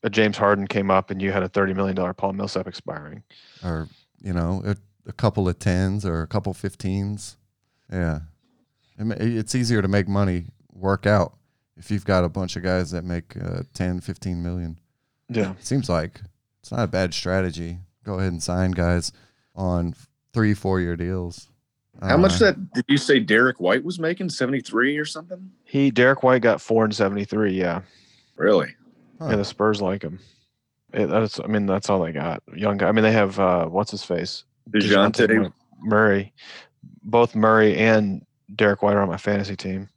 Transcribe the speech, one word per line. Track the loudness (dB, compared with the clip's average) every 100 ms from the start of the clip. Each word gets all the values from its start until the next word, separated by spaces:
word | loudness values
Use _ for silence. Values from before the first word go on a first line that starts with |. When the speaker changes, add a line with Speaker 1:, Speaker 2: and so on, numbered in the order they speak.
Speaker 1:
a | 0
James | 2 2 4
Harden | 2 2 0
came | -2 2
up | 2 0
and | -4
you | -2
had | -2
a | -2
thirty | 0 0
million | 0 -2 -2
dollar | -4
Paul | -2 -4
Millsap | -4 -6 -6 -8
expiring. | -12 -12 -12 -12 -18 -20 -20 -20 -12
Speaker 2:
Or, | -6 -6 -8 _ _ _
you | -6
know, | -2 -2 -2 -4
a, | -6 _ _ -18
a |
couple | -2 -2 0 -2
of | 0
tens | 0 0 0 -2 -4
or | -4
a | -4
couple | -4 -6
fifteens. | -8 -10 -8 -6 -4 -4 -8 -12 -20 _ _ _ _ _
Yeah. | -4 -2 -4 -8 _ _ _ _ _ _ _
It | -6
ma-, | -2
it's | -2 -2 -4 -2
easier | 0 2
to | 2
make | 0 2
money | 0 0 0 -6 _ _
work | -6 -2 0 4
out | 4 2 _ _ _ _ _
if | -6
you've | -6 2
got | 2
a | 2
bunch | -2 -6 -4
of |
guys | -2 0 -2
that | -6
make, | -6 -6 -8 -10
uh, | -8 -8 -10
ten, | -6 -4 -4
fifteen | -6 -8 -6 -4
million. | -4 -6 -8 -10 _ _ _ _ _
Speaker 1:
Yeah. | -4 -4 -4
Speaker 2:
Seems | -4 -4 0
like | -2 -2 -10 -20 _ _ _
it's | -10
not | -4
a | -2
bad | -2 -2
strategy. | -4 -2 0 -2 -4 -10 -10 -14 _
Go | -10 -4
ahead | -2
and | -4
sign | -4 0 0
guys | 2 2 0 -2 -12 _ _ _ -6
on | -2 -2 -2 -6 -18 _ _
three, | 0 0 0
four-year | 0 -2 -2 -4
deals. | -4 -6 -8 -12 -20 _ _ _ _ -12
I | 0
Speaker 3:
How |
Speaker 2:
don't | 4
Speaker 3:
much | 4 4
Speaker 2:
know. | 4
Speaker 3:
that | 2 -4
did | -6 0
you | 0
say | 4 2
Derek | 4 4 4 2
White | 0 0
was | -2 -4
making? | -4 -4 -6
Seventy-three | -4 -2 -2 -4 -2 0 -2
or | -6
something? | -10 -14 -18 -18 _
Speaker 1:
He, | _ 0 2
Derek | 4 4 4
White | 4 4
got | 4 0
four | 0 2 2
and | 2
seventy-three, | 0 0 -4 0 0
yeah. | 0 -2 -4 -8 _ _ _ _ -2
Speaker 3:
Really? | 2 2 2 -10 _ _ _ _
Speaker 2:
Huh. | -2
Speaker 1:
Yeah, | -2
the | -2
Spurs | 0 0 2
like | -2 -4
him. | -6 -12 -18 _ _ _ _ _ _
It, | -4 0
that's, | 2 0 -4
I | -2
mean, | -2 0
that's | -2 2
all | 0
they | 0
got. | -4 -4 -6 -10 -4
Young | -2 0
guy. | 2
I |
mean, | 4
they | 4
have, | 4 2 2
uh, | 2 2 0
what's | -2 -4
his | -6
face? | -6 -4 -4 -10 -16 _ -4
Speaker 3:
DeJounte. | -2 2 4 4 4 2
Speaker 1:
DeJounte | 4 0 -6 _ _
Murray. | 0 2 4 2 -2 _ -20 -20 -20 _ -20 -18
Both | 0 4 4 4
Murray | 4 6 6 4
and | 4 4 2 -4 -10 _ _ 2
Derek | 2 4
White | 2 2
are |
on | 0
my | -2
fantasy | -2 -2 -2 -8
team. | -6 -8 -10